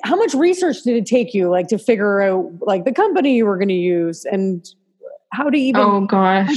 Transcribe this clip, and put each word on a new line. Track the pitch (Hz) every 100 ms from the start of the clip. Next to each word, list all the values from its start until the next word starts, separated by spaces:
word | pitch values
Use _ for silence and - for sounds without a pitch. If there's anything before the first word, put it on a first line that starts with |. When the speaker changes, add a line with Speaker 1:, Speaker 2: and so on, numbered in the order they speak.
Speaker 1:
how | 208 359
much | 440
research | 269 349 370 359 -
did | 247 233
it | 196
take | 247 226
you, | 202 180
like, | 180 175
to | 214
figure | - 220 208 196
out, | 196 185 165 170
like, | 208 190 185
the |
company | 262 427 349 277 240
you | 214
were | 185
gonna | 202
use | 185 180 175 170 165 -
and | 196 190 175 - - _ _ - - _
how | - 294
to | 294
even" | 262 214
Speaker 2:
Oh, | 208 202
gosh. | 196 196 190 190 196